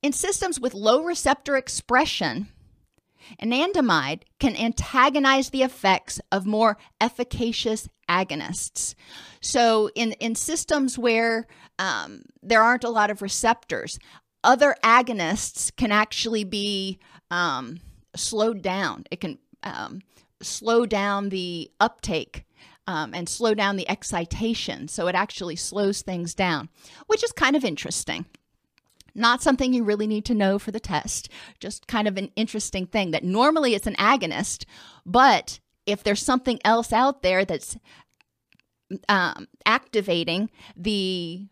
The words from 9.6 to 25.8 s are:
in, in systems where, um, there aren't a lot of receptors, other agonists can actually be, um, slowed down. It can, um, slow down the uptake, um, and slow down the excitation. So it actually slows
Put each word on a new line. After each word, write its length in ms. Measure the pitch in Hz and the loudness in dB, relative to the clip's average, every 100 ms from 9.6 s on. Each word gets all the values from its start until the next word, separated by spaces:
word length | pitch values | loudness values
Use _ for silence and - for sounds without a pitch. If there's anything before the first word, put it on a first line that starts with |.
| 233 220 214 - | 4 4 2 -2
in, 160 | 226 | -4
in 240 | 214 226 226 | -2 -4 -4
systems 600 | - 320 - 302 262 254 | -4 -4 0 0 0 0
where, 520 | 240 226 226 226 226 - - - | 0 2 2 -2 -6 -18 -20 -6
um, 420 | 190 117 73 101 - _ | -4 -4 -6 -14 -20 _
there 200 | 185 226 | 2 4
aren't 220 | 226 247 | 6 4
a 60 | 233 | 0
lot 200 | 226 208 | 2 0
of 120 | 208 | 0
receptors, 760 | 196 - 226 226 _ - - - - - _ _ | -6 0 0 0 _ -8 -6 -12 -16 -20 _ _
other 320 | 214 254 285 - | 4 8 6 4
agonists 920 | 226 233 247 220 165 202 - - - | 6 6 6 -2 -2 -2 -4 -6 -6
can 160 | - 240 | -2 2
actually 540 | 208 214 - 226 220 | 2 2 -2 -2 -2
be, 560 | 202 208 202 196 190 190 _ - _ | -2 -2 -2 -2 -4 -8 _ -20 _
um, 500 | 175 175 131 120 170 - - _ - | -2 0 -2 -6 -12 -16 -20 _ -8
slowed 440 | - 220 220 214 | -6 0 0 0
down. 440 | 185 190 175 - - | -4 -2 -4 -6 -12
It 80 | 180 | -8
can, 180 | 175 - _ _ | -8 -10 _ _
um, 400 | - - - 190 - _ _ _ | -12 -10 -10 -14 -18 _ _ _
slow 420 | - - 214 233 | -12 -6 2 2
down 440 | 240 202 202 202 202 | 2 0 -2 -2 -4
the 420 | 190 180 170 - _ | -6 -6 -8 -12 _
uptake, 680 | 226 - - 165 - - - _ - _ - | -2 0 -4 -4 -4 -14 -20 _ -20 _ -8
um, 260 | 170 143 | -6 -6
and 140 | - 170 | -8 -8
slow 260 | - 226 | -2 0
down 220 | 214 202 196 | 2 0 -2
the 120 | - | -4
excitation. 1000 | 202 - 185 170 - 226 226 - 85 147 | -6 -4 -6 -4 -4 -2 -2 -6 -8 -10
So 180 | - 175 | -4 0
it 80 | |
actually 400 | 185 208 - 175 | 0 -2 -6 -10
slows 480 | 165 - 190 | -8 -6 -2